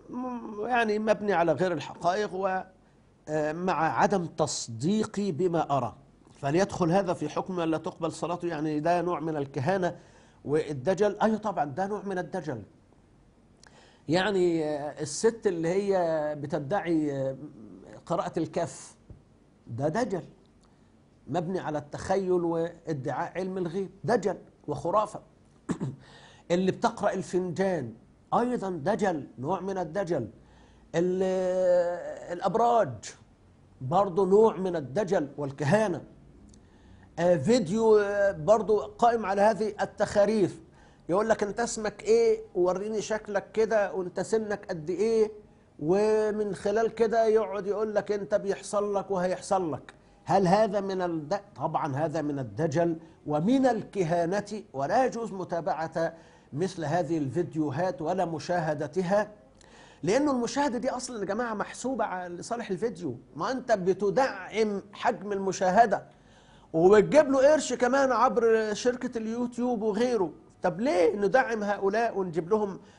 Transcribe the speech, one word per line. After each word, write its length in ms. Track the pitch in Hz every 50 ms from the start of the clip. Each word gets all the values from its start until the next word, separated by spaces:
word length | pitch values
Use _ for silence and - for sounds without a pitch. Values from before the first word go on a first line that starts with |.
| - -
م-، 560 | - 247 254 254 247 233 226 220 214 208 214
يعني 320 | 233 254 240 233 214 208 214
مبني 340 | 220 220 214 208 208 208 190
على 200 | 165 170 165 151
غير 200 | 127 185 185 175
الحقائق 640 | 143 135 - - - - 170 185 208 208 180 175
و، 280 | 185 196 190 185 185 180 - - _ _ _ _ _ _ _ _ _ _ -
آه، 240 | 151 156 151 151 156
مع 480 | 170 180 190 165 143 160 156 120 127
عدم 260 | 175 170 208 185 170
تصديقي 1080 | 147 - - 156 131 - - - - 117 110 131 170 208 220 208 208 - 190 208 196 151
بما 440 | 131 185 175 170 160 - - 143
أرى. 200 | 135 120 107 - - - - _ _ _ - -
فليدخل 580 | - - 139 151 180 202 196 - - 180 160
هذا 220 | 175 202 190 185 165
في 140 | - 156 147
حكم 280 | - - 185 - 185
من 80 | 175 165
لا 140 | 160 160 156
تقبل 340 | 156 185 - - 165 160 -
صلاته، 360 | - 175 156 175 175 175 170
يعني 320 | 165 147 156 156 151 151
ده 200 | 151 170 175 175 170
نوع 180 | 180 175 143
من 160 | 151 165 156
الكهانة 600 | 147 139 139 - 147 123 165 196 196 180 170 - - - - - - - - _ _ -
والدجل. 720 | 131 147 156 117 120 151 131 120 185 190 170 208 208 196 - -
أيوة 140 | 220 220 208
طبعا 260 | 220 214 180 170 147
ده 220 | 147 131 180 190
نوع 160 | 196 214 196 175
من 160 | 202 190 180
الدجل. 440 | 170 143 - 185 143 151 127 110 92 - - _ _ _ _ _ _ _ _ _ _ _ _ _ _ _ _ _ - - - - - - - _ _ -
يعني، 560 | 151 185 190 214 196 185 180 175 165 165 151
آه، 360 | 151 151 143 143 151 - -
الست 460 | 156 139 - - - 226 226 226 -
اللي 220 | 208 180 165 160 165
هي 280 | 185 196 208 196 190 185 175 165 160 156 151 151 151 147
بتدعي، 720 | 143 143 170 156 143 135 202 196 165 175 170 156 151 147 139
آه، 240 | 139 135 135 135 131 143 151 - - 110 104 90 95 - - 107 110 -
قراءة 320 | - 170 180 170 180 - 185
الكهف، 580 | 160 - - 180 165 160 - - - - - _ _ - - - _ _ _ _ _ _ _ _ _
ده 220 | - 120 117 139 156
دجل 340 | 156 226 254 202 190 165 139 - - - _ _ _ _ _ _ _ _ _ _ _ _ _ _ _ _ _ 113
مبني 320 | 135 180 165 170 190 170
على 180 | 131 151 151 147
التخيل 540 | 139 - - 139 - - 196 202 190 185 180
وادعاء 1000 | 180 170 170 170 165 165 170 170 - - 160 160 135 123 147 127 143 170 - - 170
علم 200 | 190 190 185 190
الغيب، 320 | 180 165 156 196 190 180 - - -
دجل 340 | 139 240 - - 196 170 - - - _ _ _ -
وخرافة. 520 | 143 135 - 170 202 214 214 - - 151 - - _ _ _ _ _ _ _ -
<clears throat> 800 | - - - 127 - - - - - - - - - - - -
اللي 220 | 170 180 190 180 180
بتقرأ 400 | - - 220 226 - 196 196 165
الفنجان 800 | 190 170 - - 180 185 180 147 170 196 190 180 156 123 113 - - - - _ _ _ _ 156
أيضا 360 | 202 240 247 247 185 196 190
دجل، 560 | 180 160 131 185 214 175 208 190 170 147 - - - -
نوع 220 | 123 151 190 175
من 180 | 185 196 190 185
الدجل. 500 | 180 156 156 202 196 160 175 139 113 98 - - - - - - - - - - - - -
ال-، 1400 | 165 175 180 180 185 190 185 185 185 185 185 185 185 185 180 180 180 170 175 175 170 143 151 143 - - 139 180
الأبراج 560 | 175 - 190 170 220 233 240 247 226 196 131 117 104 - - - - - - - _ _ - - - - - - -
برضو 440 | 131 127 165 190 202 196 160 202 196
نوع 300 | 185 196 214 226 220 160
من 200 | 165 190 185 175
الدجل 520 | 165 139 120 131 196 226 160 175 175 147 - - 147
والكهانة. 640 | 143 135 139 - 147 135 190 214 220 196 165 127 - - - - - - - - - - - - - - - - - - - - - - - -
آه، 180 | 170 180 180
فيديو، 640 | 160 127 196 240 254 196 147 202 226 226 220 214 208
آه، 340 | 202 202 202 202 202 202 185
برضو 460 | 156 147 175 214 233 214 185 214 202
قائم 480 | - - - - 240 233 233 226 208
على 140 | 185 202 202 202
هذه 320 | 220 220 170 220 208 - -
التخاريف، 800 | 196 202 - - 202 - - 208 202 196 226 214 180 143 - - - - - - - - - - - -
يقول 200 | 165 202 220 226
لك: 140 | 214 - 208
"أنت 180 | 202 196 -
اسمك 420 | 233 226 - 226 214 202 208 - -
إيه؟ 380 | 196 226 233 233 226 220 220 - - -
ووريني 480 | 185 180 180 185 185 202 214 220 208 175
شكلك 500 | - 214 208 - 208 202 190 190 - -
كده، 420 | 214 220 202 226 214 202 156 147
وأنت 260 | 190 180 180 - 196
سنك 460 | 180 - 220 220 220 208 202 202 - -
قد 200 | 185 160 151 160
إيه؟" 400 | 185 170 214 226 226 220 214 214 - - - - - _ _ _ _ -
ومن 760 | 147 156 185 202 214 214 214 214 214 214 208 214 208 208 185
خلال 400 | - - 202 202 220 226 220 -
كده 320 | - 233 214 226 226 226
يقعد 400 | 220 214 220 214 185 190 208 190
يقول 280 | 202 190 202 220 220 208
لك: 180 | 202 - - 208
"أنت 220 | 208 196 - 208
بيحصل 600 | 196 175 196 180 - - - 214 202 208 208 202
لك 160 | 190 190 190
وهيحصل 640 | 196 180 180 185 180 - - - 190 190 180 160 135
لك". 220 | 139 - - - - - - - - -
هل 220 | - 170 196 196 170
هذا 320 | 190 214 226 208 196 202
من 220 | 196 196 190 185 180
الد-، 380 | 175 165 160 147 143 196 202 - - -
طبعا 400 | 127 139 160 156 139 147 151 131
هذا 260 | 139 160 165 143 160 147
من 160 | 147 143 139
الدجل 580 | 127 107 101 110 160 165 131 170 170 170 160 165 - - - - -
ومن 400 | 151 147 147 165 220 262 269 262
الكهانة، 960 | 254 233 208 - - - 196 175 156 175 175 170 165 190 208 202 - 214 208 - - -
ولا 320 | 135 139 147 196 247 262
يجوز 260 | 233 175 233 233 190 185
متابعة 800 | 185 175 135 180 165 156 190 151 151 165 160 - 170 165 - - - - - - - _ _ -
مثل 320 | 143 185 185 - 165 156
هذه 340 | 139 160 180 165 143 165 160
الفيديوهات 840 | 143 131 110 175 175 - 135 156 151 143 123 156 180 190 180 165 156
ولا 220 | 156 180 190 180
مشاهدتها، 1040 | 170 160 147 - - 175 175 156 160 151 143 156 139 - 185 185 170 202 208 208 - - - - - _ - - - - - - - - - -
لأنه 280 | 165 214 269 302 294
المشاهدة 480 | 262 247 233 220 - 269 285 277 214 240
دي 120 | 196 262
أصلا 300 | 233 247 247 - 254 214
يا 40 | 196
جماعة 300 | 170 196 220 247 233 220
محسوبة 500 | 196 170 - - - - 254 269 220 220
ع-، 240 | 180 180 185 180 175
لصالح 420 | 175 175 - - 226 240 220 -
الفيديو. 460 | 190 156 214 240 180 170 175 139 120 - - - -
ما 140 | 139 175 220
أنت 220 | 262 254 - - 220
بتدعم 1120 | 196 175 190 185 190 208 202 165 247 269 240 202 190 180 156 170 214 226 214 202 190 - - -
حجم 400 | - - 240 233 - 190 208 202
المشاهدة 720 | 196 190 190 175 - 196 185 180 220 240 202 180 131 - - - - - - - - - - - - - - -
وبتجيب 580 | 160 175 185 208 214 190 160 240 302 311 269
له 220 | 269 269 254 294 311
قرش 200 | 294 - - 247
كمان 400 | 240 247 247 262 277 269 262 247
عبر 600 | 214 240 269 196 240 226 226 226 220 220 214 208
شركة 440 | 208 - 247 247 247 254 247 254 226
اليوتيوب 640 | 220 220 226 240 247 240 247 - 240 247 247 202 220
وغيره. 500 | 220 190 214 240 254 240 214 185 151 - - - - - _ -
طب 180 | 185 160 180
ليه 360 | 233 285 339 359 - 233 196
ندعم 460 | 208 202 190 - 262 233 220 233 220 202
هؤلاء 560 | 202 202 190 196 196 202 226 233 226 - 196
ونجيب 320 | 190 180 151 175 160 170
لهم 300 | 220 214 208 196 180 - - - -